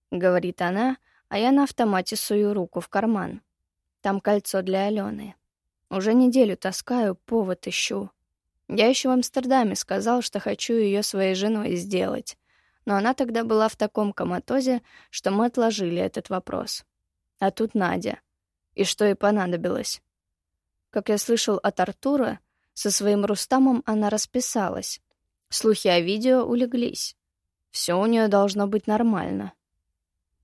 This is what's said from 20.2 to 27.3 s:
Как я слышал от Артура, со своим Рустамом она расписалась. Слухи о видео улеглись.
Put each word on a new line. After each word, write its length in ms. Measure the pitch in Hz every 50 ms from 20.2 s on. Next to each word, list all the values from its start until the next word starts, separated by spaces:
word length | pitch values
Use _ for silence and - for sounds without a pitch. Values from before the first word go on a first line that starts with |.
| _ _ _ _ _ _ _ _ _ _ _ _ _ _
Как 180 | - 208 196 -
я 100 | 214 202
слышал 380 | - - 233 220 - - 208 185
от 180 | - 202 - -
Артура, 600 | 180 208 196 - - 269 294 277 240 - - - _ _ _ _ _ _ _
со 160 | - - 208
своим 340 | 196 - 202 208 208 202 202
Рустамом 580 | 202 208 - - - 269 262 262 269 247 233 -
она 240 | - 220 214 208 202
расписалась. 920 | 214 214 - - - 247 247 - - 240 196 180 185 185 185 - - - _ _ _ _ _ _ _ _ _ _
Слухи 400 | - - - 220 214 - - 196
о 120 | 175 175
видео 420 | 170 175 202 214 233 254 254 254
улеглись. 760 | 233 - 240 240 254 233 247 247 240 - - - - - - _ _ _